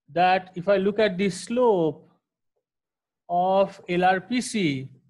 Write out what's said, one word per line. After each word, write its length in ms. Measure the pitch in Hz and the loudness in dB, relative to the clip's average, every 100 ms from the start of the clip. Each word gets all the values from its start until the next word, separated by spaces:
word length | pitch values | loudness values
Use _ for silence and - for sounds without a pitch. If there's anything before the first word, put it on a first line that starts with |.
| _ | _
that 380 | 151 185 190 190 180 | 0 2 2 -2 -10
if 120 | 180 | 0
I 100 | 202 | 0
look 220 | 196 202 | 0 0
at 180 | 214 180 | 0 0
the 120 | 202 | -2
slope 760 | 180 - 233 240 190 156 143 - _ _ _ _ _ _ _ _ _ _ _ - | -4 -6 0 2 2 0 -2 -14 _ _ _ _ _ _ _ _ _ _ _ -6
of 500 | 175 185 196 190 - - | -2 0 2 0 -4 -6
L 140 | 175 | 0
R 160 | 180 190 | 2 0
P 200 | 185 247 | -2 -6
C, 480 | - 220 170 135 131 - _ | -4 -2 -2 -4 -10 -18 _